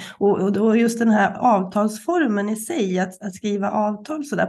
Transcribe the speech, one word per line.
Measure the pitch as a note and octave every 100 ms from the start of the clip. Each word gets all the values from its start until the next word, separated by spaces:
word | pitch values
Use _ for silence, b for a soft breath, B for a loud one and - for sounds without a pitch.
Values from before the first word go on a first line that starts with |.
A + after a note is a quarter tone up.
| B B
Och, | G3+ F#3+
och, | F#3 G3
och | A3 A3
just | A#3 A#3
den | A#3
här | G#3 F#3+ F#3+
avtalsformen | B3+ G3+ F#3 G#3 G#3 G#3+ - F4 C4+ G3+ G3+
i | G#3+
sig, | - E4+ G3 F3+
att, | F#3 -
att | G3+ F#3
skriva | G#3+ G3+ G3
avtal | G#3+ G#3 G#3 G#3 D#4 C#4+
så |
där | F3